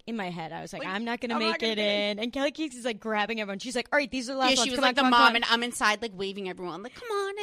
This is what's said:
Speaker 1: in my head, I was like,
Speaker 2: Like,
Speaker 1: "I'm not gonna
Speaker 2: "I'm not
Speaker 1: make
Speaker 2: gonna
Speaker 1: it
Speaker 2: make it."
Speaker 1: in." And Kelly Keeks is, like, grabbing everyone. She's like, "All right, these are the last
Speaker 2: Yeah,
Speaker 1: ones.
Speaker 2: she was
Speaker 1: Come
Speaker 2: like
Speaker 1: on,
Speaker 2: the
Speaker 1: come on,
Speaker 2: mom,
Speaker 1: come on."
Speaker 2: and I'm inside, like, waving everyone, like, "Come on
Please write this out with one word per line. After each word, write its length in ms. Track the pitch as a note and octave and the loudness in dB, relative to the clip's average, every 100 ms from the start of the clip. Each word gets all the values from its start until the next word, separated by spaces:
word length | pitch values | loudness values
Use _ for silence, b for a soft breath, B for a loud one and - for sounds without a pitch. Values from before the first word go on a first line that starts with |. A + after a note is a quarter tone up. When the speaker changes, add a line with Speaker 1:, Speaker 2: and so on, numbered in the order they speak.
| - | -8
Speaker 1:
in 80 | |
my 140 | A3+ F#3 | -6 -6
head, 240 | F3 D#3+ | -6 -8
I 80 | E3 | -10
was 140 | D#3+ | -10
like, 80 | G#3 | -8
Speaker 2:
Like, 80 | E4 | -6
Speaker 1:
"I'm 140 | G3 A#3 | -4 -4
not 160 | A#3+ | -4
gonna 140 | A#3+ A#3 | -4 0
Speaker 2:
"I'm 40 | |
not 120 | A3 | 0
Speaker 1:
make 60 | A3 | 0
Speaker 2:
gonna 120 | A3+ | 0
Speaker 1:
it 40 | G#3+ | 0
Speaker 2:
make 100 | G#3 | 0
it." 240 | G3+ G#3 | 0 0
Speaker 1:
in." 80 | G#3 | -2
And 140 | A#3 | -4
Kelly 180 | C4+ C#4+ | -2 -2
Keeks 220 | D4+ D#4 | -2 -6
is, 100 | B3 | -6
like, 160 | A#3+ G#3+ | -6 -6
grabbing 400 | A3 G#3+ G#3 A3+ | -2 -2 0 -2
everyone. 200 | G#3 G3 | -4 -6
She's 140 | B3 | -4
like, 140 | B3 - | -6 0
"All 80 | D4 | 0
right, 120 | C4+ | 0
these 180 | B3+ A#3+ | -2 -4
are 60 | |
the 60 | C4+ | 2
last 100 | B3+ | 4
Speaker 2:
Yeah, 60 | C4 | 4
Speaker 1:
ones. 80 | |
Speaker 2:
she 60 | A3+ | 2
was 40 | B3 | 2
Speaker 1:
Come 60 | |
Speaker 2:
like 60 | C4 | 2
Speaker 1:
on, 40 | B3+ | 4
Speaker 2:
the 40 | |
Speaker 1:
come 60 | B3+ | 6
on, 40 | |
Speaker 2:
mom, 80 | A#3+ | 8
Speaker 1:
come 60 | A#3 | 8
on." 80 | A3+ | 6
Speaker 2:
and 80 | A#3 | 2
I'm 140 | A#3 | 2
inside, 400 | A#3+ A#3 A3+ G#3 | 0 0 2 2
like, 100 | A3+ | -4
waving 360 | F#3 G3 G3 F#3 | -6 -6 -6 -8
everyone, 320 | F3+ F3+ D#3+ | -8 -8 -8
like, 120 | A3+ | -12
"Come 140 | - A#4+ | -12 -6
on 300 | G4+ G4 G4+ | -4 -4 -4